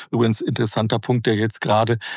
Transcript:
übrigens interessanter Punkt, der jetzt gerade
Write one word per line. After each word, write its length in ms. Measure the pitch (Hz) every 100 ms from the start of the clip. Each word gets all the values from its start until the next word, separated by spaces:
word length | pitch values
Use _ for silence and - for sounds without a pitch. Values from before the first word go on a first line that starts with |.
| -
übrigens 320 | 117 113 107
interessanter 560 | 359 123 113 - 113 113
Punkt, 300 | - 123 117
der 80 | 104
jetzt 260 | 110 -
gerade 380 | - 107 113 113 -